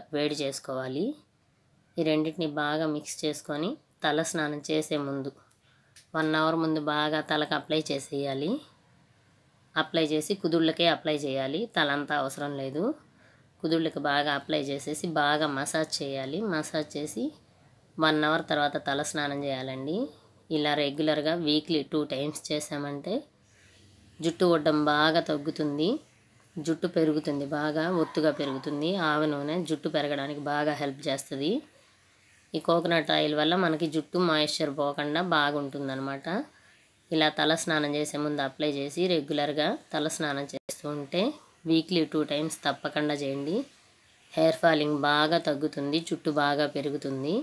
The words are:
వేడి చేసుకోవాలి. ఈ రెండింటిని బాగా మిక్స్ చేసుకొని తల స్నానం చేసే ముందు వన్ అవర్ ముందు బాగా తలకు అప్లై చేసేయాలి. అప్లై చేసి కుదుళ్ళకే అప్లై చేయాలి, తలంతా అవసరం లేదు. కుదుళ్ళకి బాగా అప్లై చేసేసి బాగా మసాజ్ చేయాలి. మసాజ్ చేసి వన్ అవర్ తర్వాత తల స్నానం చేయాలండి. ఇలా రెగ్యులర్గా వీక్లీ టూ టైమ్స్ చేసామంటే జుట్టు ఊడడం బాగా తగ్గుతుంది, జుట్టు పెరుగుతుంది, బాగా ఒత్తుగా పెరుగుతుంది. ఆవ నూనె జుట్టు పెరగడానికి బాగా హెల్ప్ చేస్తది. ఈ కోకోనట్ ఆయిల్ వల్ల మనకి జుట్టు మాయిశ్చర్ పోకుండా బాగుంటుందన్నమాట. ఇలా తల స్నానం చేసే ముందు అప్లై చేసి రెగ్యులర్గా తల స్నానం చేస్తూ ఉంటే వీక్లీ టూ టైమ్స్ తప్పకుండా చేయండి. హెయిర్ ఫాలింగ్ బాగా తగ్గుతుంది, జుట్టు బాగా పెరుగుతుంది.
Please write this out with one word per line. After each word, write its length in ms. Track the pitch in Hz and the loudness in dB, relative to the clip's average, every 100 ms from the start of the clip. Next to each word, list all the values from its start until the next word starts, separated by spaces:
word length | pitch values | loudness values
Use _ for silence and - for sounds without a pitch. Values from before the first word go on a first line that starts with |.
| - | -2
వేడి 220 | 147 147 147 | -2 -2 -2
చేసుకోవాలి. 680 | 139 135 - 131 131 131 220 302 _ _ _ _ _ _ _ - | -4 -6 -6 -6 -4 -2 -2 -4 _ _ _ _ _ _ _ -2
ఈ 60 | |
రెండింటిని 440 | 160 156 156 160 160 | 2 2 0 -2 -2
బాగా 380 | 147 147 156 160 | 0 0 0 0
మిక్స్ 300 | 151 147 - 156 | -2 -6 -4 -4
చేసుకొని 440 | 147 - 147 175 311 _ _ | -4 -6 -4 -4 -6 _ _
తల 180 | 160 151 | 0 2
స్నానం 400 | 160 170 147 147 139 | 0 -2 -2 -4 -2
చేసే 260 | 156 156 151 | -2 0 -2
ముందు 340 | 143 139 135 - _ _ _ _ _ - - 160 | -2 -4 -6 -10 _ _ _ _ _ -20 -6 -2
వన్ 160 | 156 156 | 0 2
అవర్ 200 | 156 165 | 2 2
ముందు 260 | 160 156 | 0 0
బాగా 380 | 151 151 151 156 | 0 0 0 0
తలకు 320 | 151 151 151 | 0 0 0
అప్లై 300 | 151 - 156 156 | -2 0 -2 0
చేసేయాలి. 580 | 139 135 139 139 135 151 277 - _ _ _ _ _ _ _ _ _ _ - | -4 -4 -4 -4 -2 -2 -2 -6 _ _ _ _ _ _ _ _ _ _ -2
అప్లై 300 | 156 165 156 | 0 2 2
చేసి 280 | 151 156 196 | 2 0 -2
కుదుళ్ళకే 520 | 175 170 160 160 170 | 2 4 4 4 4
అప్లై 280 | 151 156 151 | 2 0 -2
చేయాలి, 440 | 143 135 135 156 233 - | -2 -2 -2 -4 -2 0
తలంతా 400 | 147 143 143 147 | 0 0 0 -2
అవసరం 340 | 135 139 143 139 | -2 -4 -6 -6
లేదు. 260 | 135 143 214 311 - _ - _ _ _ | -4 -2 -2 -2 -10 _ -20 _ _ _
కుదుళ్ళకి 380 | 165 160 160 151 | 0 2 0 -2
బాగా 340 | 143 143 147 | 0 2 2
అప్లై 280 | 143 - 156 | 0 -2 -2
చేసేసి 460 | 139 139 139 151 180 | -2 -6 -6 -6 -2
బాగా 400 | 156 147 151 156 | 2 4 4 2
మసాజ్ 460 | 135 143 156 156 - | 0 -2 -2 -2 -4
చేయాలి. 400 | 139 135 135 160 | -4 -6 -6 -4
మసాజ్ 480 | 220 160 151 160 151 147 | -2 -2 -2 -4 -4 -6
చేసి 280 | 151 - 269 - _ _ _ _ _ - | -6 -4 -6 -6 _ _ _ _ _ 2
వన్ 200 | 156 151 | 4 4
అవర్ 220 | 151 160 151 | 4 2 2
తర్వాత 300 | 151 147 147 143 | 0 2 0 -2
తల 140 | 139 | -2
స్నానం 380 | 151 156 147 143 | -2 -4 -4 -4
చేయాలండి. 540 | 143 131 131 131 135 180 285 - - _ - | -4 -4 -6 -6 -4 -2 -4 -8 -20 _ -4
ఇలా 220 | 156 147 | 0 2
రెగ్యులర్గా 640 | 147 143 143 156 151 151 175 | 2 0 0 2 2 2 0
వీక్లీ 480 | 156 151 151 160 | 2 0 2 -2
టూ 180 | 139 156 | 0 -2
టైమ్స్ 380 | 147 131 147 151 - | -2 -2 -4 -6 -4
చేసామంటే 600 | 151 147 147 143 143 139 226 - _ _ _ - - - - - - | -4 -4 -6 -6 -8 -4 -4 -6 _ _ _ -20 -20 -20 -20 -20 -4
జుట్టు 240 | 160 170 180 | -4 2 4
ఊడడం 320 | 165 151 151 147 | 6 4 4 4
బాగా 340 | 147 156 165 | 4 6 4
తగ్గుతుంది, 680 | 160 151 143 151 151 143 165 294 - _ _ _ _ - | 2 -2 -2 -2 -2 0 0 0 -6 _ _ _ _ -6
జుట్టు 320 | 151 160 180 | -2 -2 0
పెరుగుతుంది, 580 | 175 160 151 151 143 143 | 2 2 2 0 -4 -2
బాగా 440 | 147 151 151 165 | -2 0 0 2
ఒత్తుగా 400 | 180 160 - 151 | 2 0 2 2
పెరుగుతుంది. 580 | 139 143 135 139 143 160 196 | 2 -2 -4 -4 -2 -2 0
ఆవ 260 | 160 151 156 | 2 2 2
నూనె 300 | 143 143 170 | 0 -2 -2
జుట్టు 260 | 156 151 170 | -2 -4 -2
పెరగడానికి 500 | 151 143 143 139 147 | -2 0 -2 -4 -6
బాగా 340 | 147 147 151 | -2 0 0
హెల్ప్ 280 | 143 143 139 147 | 0 -4 -4 -4
చేస్తది. 420 | 135 - 135 143 247 - _ _ _ _ _ _ - _ | -4 -4 -4 0 -2 -4 _ _ _ _ _ _ -20 _
ఈ 60 | 160 | -4
కోకోనట్ 520 | 151 170 170 170 151 | 2 2 4 2 4
ఆయిల్ 240 | 156 151 151 | 4 4 2
వల్ల 180 | 151 180 | 2 4
మనకి 320 | 175 160 165 | 4 2 0
జుట్టు 300 | 156 143 175 | -2 -2 0
మాయిశ్చర్ 540 | 180 151 151 - 156 143 | 4 4 2 0 -2 0
పోకుండా 440 | 143 143 147 151 | -2 -2 -2 -2
బాగుంటుందన్నమాట. 1080 | 180 160 143 147 139 143 139 135 135 139 147 190 302 - - - _ _ _ | 2 4 4 0 -4 -6 -6 -4 -6 -6 -4 -6 -6 -14 -20 -20 _ _ _
ఇలా 180 | 160 156 | 2 2
తల 260 | 151 151 165 | 4 2 2
స్నానం 360 | - 156 147 147 | 0 0 0 -2
చేసే 220 | 147 147 | -2 -4
ముందు 240 | 147 147 | -4 -2
అప్లై 300 | 139 - 151 | -4 -2 -2
చేసి 300 | 139 139 143 185 | -2 -4 -2 0
రెగ్యులర్గా 600 | 170 143 147 147 147 156 277 - | 0 0 0 0 0 0 -2 -4
తల 140 | 160 151 | -4 -2
స్నానం 360 | - 151 139 | -2 -2 -2
చేస్తూ 460 | 143 - - - 147 | -6 -8 -10 -8 -6
ఉంటే 440 | 147 139 175 226 - - _ 165 | -6 -4 0 0 -2 -14 _ 2
వీక్లీ 400 | 165 160 180 151 | 2 2 0 2
టూ 180 | 160 | 0
టైమ్స్ 340 | 151 147 160 - | 0 -2 -2 -2
తప్పకుండా 560 | 151 135 151 151 151 | -2 -2 -4 -2 0
చేయండి. 420 | 147 143 139 143 202 277 - _ _ _ _ _ | -2 -2 -4 -2 -2 -4 -12 _ _ _ _ _
హెయిర్ 220 | - 160 160 | 2 4 6
ఫాలింగ్ 420 | 170 156 147 147 | 4 6 4 2
బాగా 360 | 147 147 156 170 | 2 4 4 2
తగ్గుతుంది, 600 | 160 139 151 - 143 156 | 2 0 -2 -2 -2 -2
జుట్టు 320 | 165 156 - | -2 -2 0
బాగా 360 | 151 143 143 147 | 2 2 2 0
పెరుగుతుంది. 680 | 143 139 139 139 135 139 208 | -2 -4 -4 -4 -4 -2 -2